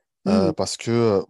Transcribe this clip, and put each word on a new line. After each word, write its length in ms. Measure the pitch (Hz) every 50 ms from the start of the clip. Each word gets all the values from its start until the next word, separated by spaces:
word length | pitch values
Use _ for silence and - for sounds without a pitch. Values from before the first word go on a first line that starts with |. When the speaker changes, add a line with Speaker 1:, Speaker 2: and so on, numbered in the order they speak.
| _ _ _ _ -
Speaker 1:
Euh, 240 | 98 101 104 95 92
Speaker 2:
Mm. 20 | -
Speaker 1:
parce 240 | - 95 - -
que, 140 | - - 120
euh, 320 | 117 117 117 113 101 95 -